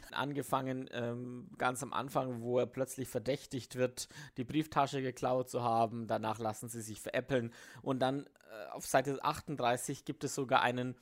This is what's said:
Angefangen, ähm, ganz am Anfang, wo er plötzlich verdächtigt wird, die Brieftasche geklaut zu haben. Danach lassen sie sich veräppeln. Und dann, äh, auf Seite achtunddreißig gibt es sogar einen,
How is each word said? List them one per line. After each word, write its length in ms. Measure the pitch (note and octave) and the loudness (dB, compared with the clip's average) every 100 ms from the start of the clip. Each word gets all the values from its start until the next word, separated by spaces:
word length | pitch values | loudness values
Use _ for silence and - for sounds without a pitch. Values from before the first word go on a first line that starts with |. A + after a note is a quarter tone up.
| - | -4
Angefangen, 800 | - C#3 C#3+ C3 C3+ C3 B2+ C3 | -4 -2 -2 0 0 0 -4 -6
ähm, 560 | A#2+ A#2+ A#2+ B2 B2 - - | -4 -4 -4 -6 -10 -10 0
ganz 260 | B2+ B2+ | 0 0
am 120 | D3 | -2
Anfang, 480 | F2+ C3+ D3+ C3 A#2 | -2 0 0 0 -2
wo 160 | A#2+ B2 | 2 4
er 80 | A#2 | 4
plötzlich 420 | B2+ C3 - B2+ | 0 -4 -4 -4
verdächtigt 680 | B2 A2+ C#3+ - C3 - B2+ | -2 0 -2 -2 -6 -4 0
wird, 320 | B2+ B2 - - C#3+ - | 0 -2 -10 -12 -12 -8
die 80 | |
Brieftasche 560 | A#2 C#3+ D3+ D3+ C#3 C#3+ | -2 -2 2 2 2 2
geklaut 480 | C3 A#2+ C3 B2+ B2 | -2 0 2 2 2
zu 140 | B2+ | 0
haben. 440 | A#2+ A2+ A2+ A#2 A2 | 4 6 4 2 0
Danach 320 | A2 A2 A2 | 0 0 0
lassen 300 | A2+ G#2+ A#2+ | -2 -4 -6
sie 140 | A#2 | -8
sich 180 | A2 G#2 | -8 -8
veräppeln. 540 | - C3 B2 C3+ A#2 - - - | -2 -2 2 2 0 -6 -18 -6
Und 200 | - C3 | -2 2
dann, 260 | C3 C#3 - | 4 2 -4
äh, 440 | _ - G#2+ D2 | _ -16 -12 -10
auf 140 | - - | -10 2
Seite 380 | C#3 C3+ C3+ | 4 4 0
achtunddreißig 800 | D3 D3+ - C#3+ A#2+ B2 - C#3 | 0 -2 -4 0 2 2 0 -6
gibt 180 | - C#3 | -8 -4
es 100 | C3+ | -4
sogar 260 | - B2 B2+ | -2 4 6
einen, 340 | B2+ B2 B2 A#2+ | 6 2 -2 -4